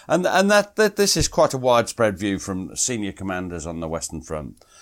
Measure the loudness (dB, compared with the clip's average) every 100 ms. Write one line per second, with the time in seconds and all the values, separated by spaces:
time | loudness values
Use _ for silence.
0 | -2 0 2 2 4 4 2 2 2 2
1 | 0 2 0 2 2 2 2 4 2 0
2 | 0 0 -2 -2 -4 -8 -8 -6 -4 -2
3 | -6 -6 -6 -6 -6 -8 -8 -8 -6 -6
4 | -6 -10 -8 -8 -8 -14 _ _